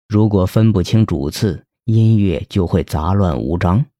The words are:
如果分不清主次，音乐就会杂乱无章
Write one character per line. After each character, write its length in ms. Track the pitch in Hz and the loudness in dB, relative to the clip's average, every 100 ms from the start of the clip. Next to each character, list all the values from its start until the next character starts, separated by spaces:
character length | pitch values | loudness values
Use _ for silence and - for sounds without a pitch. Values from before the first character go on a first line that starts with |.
| - | -4
如 200 | 104 107 | 0 2
果 180 | 101 92 | 2 0
分 280 | 113 110 | 2 2
不 100 | 101 | 2
清 220 | 87 110 107 | 0 0 0
主 240 | 76 71 | -2 -6
次， 360 | - 107 69 _ _ - | -4 -4 -4 _ _ -2
音 320 | 113 110 110 | 2 4 2
乐 280 | 98 78 - | 2 -2 -4
就 180 | 101 85 | -4 0
会 160 | 90 | -2
杂 300 | - 76 82 | -2 -4 -2
乱 240 | 101 90 65 | 0 0 -2
无 200 | 64 85 | -4 -2
章 280 | 90 107 151 | 0 0 -2